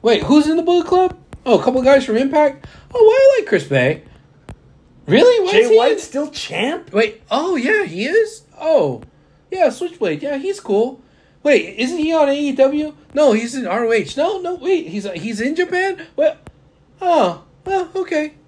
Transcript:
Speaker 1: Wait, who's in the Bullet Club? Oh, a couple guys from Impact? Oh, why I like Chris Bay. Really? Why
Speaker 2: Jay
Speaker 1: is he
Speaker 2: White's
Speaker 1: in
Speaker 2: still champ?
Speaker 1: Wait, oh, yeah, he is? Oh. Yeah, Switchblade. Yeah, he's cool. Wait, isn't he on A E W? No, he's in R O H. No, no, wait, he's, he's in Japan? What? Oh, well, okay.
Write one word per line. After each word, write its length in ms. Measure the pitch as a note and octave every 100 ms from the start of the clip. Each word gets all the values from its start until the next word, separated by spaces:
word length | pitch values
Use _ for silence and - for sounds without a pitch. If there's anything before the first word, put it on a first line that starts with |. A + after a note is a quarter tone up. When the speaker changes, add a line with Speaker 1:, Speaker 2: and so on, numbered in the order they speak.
Speaker 1:
Wait, 200 | A3 A3+
who's 240 | - D4 D4+
in 80 | D#4+
the 60 |
Bullet 240 | E4+ F4 E4+
Club? 300 | F#4 F#4 - _ -
Oh, 160 | C4+ G#3
a 20 |
couple 200 | B3 C4
guys 220 | B3+ C#4
from 120 | C4+ A3
Impact? 500 | C4+ D4+ D4 C#4 - - -
Oh, 100 | B4
why 80 | A4 B4+ C5+ C5+
I 40 |
like 80 | -
Chris 160 | F#3
Bay. 380 | C#3 C3+ B2+ A#2+ - - _ _ - - _ _ _ _ -
Really? 380 | G#3 A#4+ A#4
Why 80 | F#4
Speaker 2:
Jay 60 | G#4+
Speaker 1:
is 120 | A#4+
he 60 | -
Speaker 2:
White's 260 | B3 G#4
Speaker 1:
in 40 | -
Speaker 2:
still 220 | C4+ D4
champ? 640 | - - - A#3 E4+ -
Speaker 1:
Wait, 300 | - A3 - _
oh, 260 | A#3+ E4+ E4
yeah, 280 | A#3+ G#4+
he 220 | F#4 E3+ B3
is? 360 | G4+ A4 - _ -
Oh. 440 | D#4 D4+ D3+ A#2 - _ _ _ _
Yeah, 180 | F#4 D#4
Switchblade. 520 | A#3 F4+ - G3 D3
Yeah, 160 | C#4+ C#4
he's 220 | F4 G4
cool. 420 | - G3+ A#3+ C4 _ _ _ _
Wait, 340 | D4 B3+ - -
isn't 200 | B3+ E4+
he 140 | D#4
on 140 | E4 C#4+
A 40 |
E 180 | C#4+ D4
W? 420 | C4+ C4+ D4 D4+ - _
No, 180 | C#4 D4
he's 220 | G#3+ A#3
in 120 | C4 G3
R 180 | G3+
O 80 | A#3
H. 240 | A3+ - C4+
No, 240 | E4 G4
no, 140 | F4 F4+
wait, 300 | D4+ F4+ -
he's, 220 | G3+ G3
he's 280 | F3 G#3 G#3
in 140 | A#3+
Japan? 520 | E4 F4 F4+ F#4+ F#4 E4
What? 240 | - D4+ - - _ _ _ _ _
Oh, 440 | F#4 E4 F#3+ D#3+ _ _
well, 260 | - F#4+ F4 F#4+
okay. 380 | F#4 D#4 D4+ _